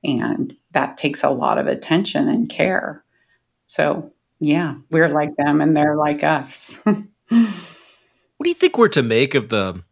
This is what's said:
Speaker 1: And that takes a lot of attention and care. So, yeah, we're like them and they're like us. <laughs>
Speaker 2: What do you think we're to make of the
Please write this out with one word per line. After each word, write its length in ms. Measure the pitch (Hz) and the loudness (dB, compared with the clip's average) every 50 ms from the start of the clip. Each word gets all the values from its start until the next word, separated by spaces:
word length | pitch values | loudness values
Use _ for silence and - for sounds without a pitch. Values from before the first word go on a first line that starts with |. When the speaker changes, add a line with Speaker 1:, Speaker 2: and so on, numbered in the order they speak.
| - | -4
Speaker 1:
And 520 | - 139 117 117 120 - - 135 135 - _ _ _ | -2 -4 -2 -2 -4 -4 -4 -6 -8 -8 _ _ _
that 260 | _ 143 135 135 - | _ -2 -2 -2 -6
takes 280 | - - 147 143 - - | -6 -6 -4 -4 -2 -2
a 60 | 139 | -2
lot 280 | 139 123 139 127 - - | -2 0 0 -2 0 0
of 80 | - | 0
attention 640 | - - - - - 160 170 196 - - - 143 - | -2 -2 -4 -2 -2 0 0 0 0 -2 -2 0 0
and 200 | - - - - | 0 0 -2 -4
care. 540 | - - 156 190 190 - - - - - _ _ _ _ _ _ _ _ _ _ _ _ _ | -2 -2 -2 0 0 -2 -4 -6 -12 -12 _ _ _ _ _ _ _ _ _ _ _ _ _
So, 460 | _ - - 151 147 147 - 165 - _ _ _ _ _ _ | _ -2 0 0 0 0 -2 -6 -12 _ _ _ _ _ _
yeah, 380 | - 147 147 165 175 156 139 - - _ | 0 0 2 2 0 -4 -6 -10 -12 _
we're 200 | - 160 160 165 | 2 2 2 4
like 260 | 143 151 151 147 - | 2 0 -2 -2 -2
them 240 | - 143 147 147 151 | -2 0 2 2 2
and 160 | 151 151 160 | 4 4 4
they're 200 | 147 147 151 151 | 4 2 2 2
like 260 | 151 151 151 147 147 151 | 0 0 0 0 0 0
us. 580 | 156 156 147 135 131 - - - - - - - | 0 0 0 -2 -8 -14 -14 -14 -14 -16 -4 0
<laughs> 60 | 214 202 208 - - _ _ _ _ 226 233 233 214 196 175 170 - - - - - _ _ _ _ _ _ _ _ _ | 0 0 0 -4 -14 _ _ _ _ 4 4 4 2 0 -8 -12 -18 -20 -20 -20 -20 _ _ _ _ _ _ _ _ _
Speaker 2:
What 80 | _ 285 | _ -2
do 60 | 349 | -2
you 40 | 339 | 0
think 200 | - - 349 - | 2 2 0 4
we're 120 | - 240 208 | 4 4 4
to 160 | - - 127 | 4 2 0
make 320 | 117 110 113 131 135 - | 2 2 2 2 2 2
of 140 | 139 110 104 | -2 -2 0
the 340 | - 107 98 95 90 90 87 _ | -2 0 0 -2 -4 -8 -14 _